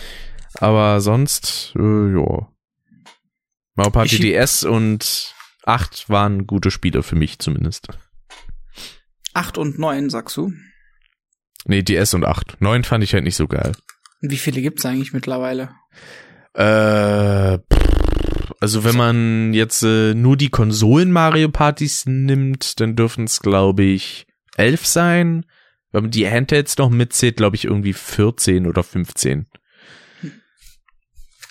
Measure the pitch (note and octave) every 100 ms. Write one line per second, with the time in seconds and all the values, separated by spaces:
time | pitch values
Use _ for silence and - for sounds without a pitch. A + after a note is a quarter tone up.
0 | - - - - - - G#2+ G#2+ G#2+ G#2
1 | G2+ A#2 D3 - - - - - G#2+ G#2+
2 | G2+ F#2 - - G#2+ _ _ _ _ _
3 | _ _ _ _ _ _ _ - G2+ A#2+
4 | A2 A2 A2 F2 B2+ - - A2+ A2 G#2+
5 | - - - - - _ - A#2 - -
6 | - G#2 G#2 G2 F#2+ G2+ F#2+ - F#2 -
7 | - D#2+ D2+ - - D2 E2+ - - -
8 | - - - - - - - - - -
9 | _ _ - - E3+ - D3+ D3 D#3+ C#3
10 | C#3 A2+ A2+ - F#3 F3 - _ _ _
11 | _ _ _ _ _ - - G2 F2+ F2
12 | G#2 F2+ - E2+ - - G2 A#2+ B2+ A#2
13 | G2+ G2+ D2+ - D2+ - C2 G2+ _ -
14 | _ - D3 C#3 D#3 C3 C3+ D3 B2+ C3
15 | C3+ C3+ B2+ B2+ B2+ C3 C3 - _ _
16 | - - - - _ - G#2 A2 G#2+ G#2+
17 | G#2 G#2 G2+ G2+ G2 F#2 - - - -
18 | - - - - - - G#2 G#2+ A2 A#2+
19 | A#2 A#2 A2+ A2+ A2 A2 A2 - A2+ A2
20 | A2 A2 B2+ C3+ C#3+ - A2 G#2+ A2 C#3+
21 | F3+ F3 D#3+ D#3+ D#3 - D3 C#3+ D3 -
22 | C3+ C3 C3+ C3+ C3+ C3 - - A2+ A2+
23 | A2+ - A2 - G2+ G2 G2 G2 G2 F#2+
24 | - - - _ _ - A2 D#3+ - E3+
25 | F3 F3 E3+ E3 - _ _ _ _ G#2
26 | A2 A2+ G2 A#2 C3 D3 C#3+ - C3+ A#2+
27 | B2 - B2 A2+ G#2 G2+ - G2+ G2+ F#2+
28 | - - G#2 - - F#2 F2 E2+ E2+ F#2
29 | E2+ - C2+ C#2 - _ _ _ - -
30 | _ - D#3+ - _ _ - - _ _
31 | _ - - _ -